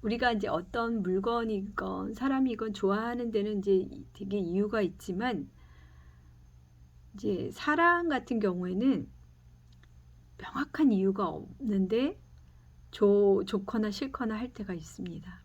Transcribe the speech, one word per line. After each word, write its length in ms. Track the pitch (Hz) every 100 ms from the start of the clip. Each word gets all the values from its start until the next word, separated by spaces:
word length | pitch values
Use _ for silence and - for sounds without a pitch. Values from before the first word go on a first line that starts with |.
우리가 280 | 220 233 247
이제 160 | 220 202
어떤 540 | 160 180 240 233 233
물건이건 1120 | 180 185 208 233 226 208 196 208 190 185 196
사람이건 600 | 220 262 269 262 214 220
좋아하는 580 | 196 196 196 226 240 240
데는 280 | 214 202 208
이제 300 | 196 190 185 - -
되게 240 | - 196 202
이유가 440 | 175 180 208 220
있지만 680 | 190 - - 185 247 202 - - - - - - - - - - - - - - - - -
이제 360 | 196 214 185 -
사랑 560 | - - 302 339 349 339
같은 320 | 285 - 233
경우에는 680 | 208 180 180 185 254 214 - - - - - - - - - - - - - -
명확한 560 | - - 285 - 294
이유가 340 | 202 190 196 185
없는데 960 | 156 - - 262 202 185 220 277 415 - - - - - - -
좋-, 520 | - 202 202 202 196 196
좋거나 460 | 202 196 233 214
싫거나 460 | 202 269 269 233 214
할 160 | 247
때가 220 | - 196 175
있습니다. 680 | 160 - 180 165 165 180